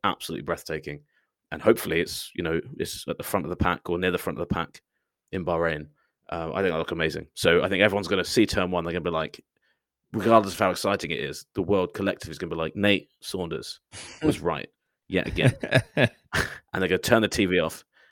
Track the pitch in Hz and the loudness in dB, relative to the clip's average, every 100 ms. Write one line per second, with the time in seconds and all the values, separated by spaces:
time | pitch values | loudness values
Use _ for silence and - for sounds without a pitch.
0 | 101 - - 82 69 85 - 78 78 73 | -2 -2 -6 -6 -4 -6 -6 -8 -8 -12
1 | - _ _ _ _ 80 110 113 95 82 | -16 _ _ _ _ 2 4 4 2 -2
2 | 80 - - - 82 82 - - - - | -2 -6 -10 -6 -2 -2 -4 -8 -8 -8
3 | - - - 98 80 87 87 87 - 87 | -8 -8 -4 -4 -2 0 0 0 -2 0
4 | 90 87 - 78 87 87 82 - _ _ | 0 0 -2 -6 -4 -4 -4 -10 _ _
5 | _ _ _ 95 85 82 82 78 73 _ | _ _ _ -6 -2 0 0 -2 -8 _
6 | _ _ - 85 82 92 95 80 80 82 | _ _ -10 -8 -4 0 0 0 -2 -2
7 | 80 78 76 - 87 85 92 95 104 101 | -2 -2 -10 0 4 4 4 0 0 0
8 | 87 95 87 - 104 - 90 87 82 85 | 0 -2 0 2 2 2 0 -2 -2 -4
9 | 82 80 78 - - _ _ _ _ _ | -2 -2 -4 -8 -20 _ _ _ _ _
10 | _ 113 104 113 98 85 98 92 98 101 | _ -2 6 6 6 2 0 0 -2 -2
11 | 78 82 69 - - - 90 98 90 - | -2 -4 -6 -8 -8 -4 0 2 0 -2
12 | 98 - 82 76 85 80 80 - 101 101 | -4 -4 -8 -10 -6 -4 -4 2 4 4
13 | - _ - 92 85 80 - - _ - | 0 _ -8 -6 -4 -6 -8 -14 _ -16
14 | - - 156 98 82 73 50 _ _ _ | -16 -2 0 0 0 -4 -6 _ _ _
15 | - 90 - 87 131 - - 123 - - | -2 -2 0 2 4 2 2 0 2 2
16 | 120 - _ - - - _ 95 92 90 | 0 0 _ -4 -2 -6 _ -2 2 2
17 | - 113 104 - 95 90 80 - - _ | 4 4 4 2 2 4 2 -4 -14 _
18 | _ | _